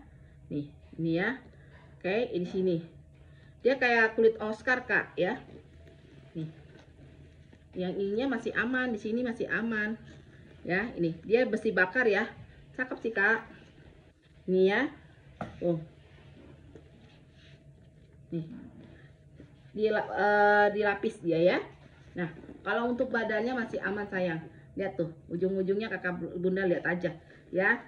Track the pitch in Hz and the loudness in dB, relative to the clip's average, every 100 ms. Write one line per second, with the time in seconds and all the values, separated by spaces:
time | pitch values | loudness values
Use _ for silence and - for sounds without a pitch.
0 | - - - - - 147 143 - - - | -12 -20 -20 -20 -8 -8 -8 -14 -18 -6
1 | 165 165 208 269 - - - - - - | -2 0 -2 -4 -14 -20 -20 -20 -20 -8
2 | 180 214 247 175 180 190 185 165 - - | -2 -2 -2 -4 -4 -2 0 0 -4 -18
3 | - - - - - - 247 269 247 233 | -20 -20 -20 -20 -20 0 0 2 2 4
4 | 220 226 226 226 214 220 262 254 - 190 | 2 6 4 4 -4 -4 -2 -2 0 -2
5 | - - 180 262 - - - - - - | -2 -2 -2 -2 -10 -20 -20 -20 -20 -20
6 | - - - 165 156 - - - - - | -20 -20 -14 -10 -10 -12 -20 -20 -20 -20
7 | - - - - - - - 185 180 190 | -20 -20 -20 -20 -20 -20 -14 -6 -4 -2
8 | 196 214 269 226 - - 233 254 254 214 | -2 -2 -2 -2 -4 -2 0 0 -2 -4
9 | 220 233 247 226 - 185 233 220 214 226 | -2 -2 -2 -4 -4 -2 -2 -2 -4 -6
10 | - - - - - - - 185 233 180 | -12 -20 -20 -20 -20 -12 -2 -2 -2 -2
11 | 165 170 175 233 233 220 220 185 185 262 | -2 -2 2 2 4 0 0 2 2 2
12 | 226 196 233 - - - - - - 269 | 2 2 0 -8 -20 -20 -16 -8 -8 -4
13 | 226 196 202 220 - - - - - - | -4 2 2 2 -2 -20 -20 -20 -20 -20
14 | - _ _ - - 185 190 214 302 - | -20 _ _ -12 0 4 4 4 0 -6
15 | - - - - - - 175 160 156 - | -20 -20 -20 -14 -14 -4 -2 -2 -4 -20
16 | - - - - - - - - - - | -20 -20 -20 -20 -20 -20 -20 -20 -20 -20
17 | - - - - - - - - - - | -20 -20 -20 -20 -20 -20 -20 -20 -20 -20
18 | - - - 170 - - - - - - | -20 -20 -8 -8 -8 -14 -18 -20 -20 -20
19 | - - - - - - - 208 214 214 | -20 -20 -20 -20 -20 -20 -12 -2 0 0
20 | - 180 208 208 208 208 208 208 202 196 | -2 0 4 6 8 8 6 4 0 2
21 | 220 - 165 160 180 294 - - - - | -2 -2 0 6 6 4 -2 -16 -20 -20
22 | - 175 165 - - - 196 220 240 247 | -14 -8 -8 -8 -18 -10 -2 0 0 0
23 | 262 233 208 214 233 254 220 196 190 208 | 0 0 0 -2 -2 -2 -4 -4 -4 -4
24 | 202 190 180 165 - - - - 190 - | -4 -2 -2 -2 -8 -18 -14 -6 -6 -2
25 | 160 - - 175 185 190 185 202 220 185 | -4 -4 -8 -2 0 0 0 -2 -2 -4
26 | 180 175 170 180 185 185 190 151 160 175 | -4 -4 -6 -2 0 2 2 2 0 -2
27 | 165 - - - - 175 202 233 | -4 -6 -18 -20 -4 2 2 2